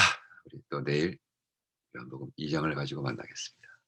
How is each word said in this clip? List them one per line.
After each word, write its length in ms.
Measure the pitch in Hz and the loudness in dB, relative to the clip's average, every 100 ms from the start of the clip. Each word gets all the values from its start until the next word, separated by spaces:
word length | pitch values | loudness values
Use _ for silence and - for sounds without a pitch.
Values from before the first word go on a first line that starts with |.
| - - - - - | 8 6 -6 -20 -18
우리 160 | - - | -16 -6
또 120 | 71 | -2
내일 360 | 67 71 - - _ _ _ _ _ _ _ 60 | 2 4 4 0 _ _ _ _ _ _ _ -14
요한복음 360 | 62 135 - - | -12 -10 -10 -6
이 120 | 76 | -2
장을 220 | 78 78 71 | 0 0 0
가지고 260 | 69 69 | -2 -2
만나겠습니다. 680 | 67 58 - - - - - - | -2 -4 -6 -10 -10 -12 -20 -20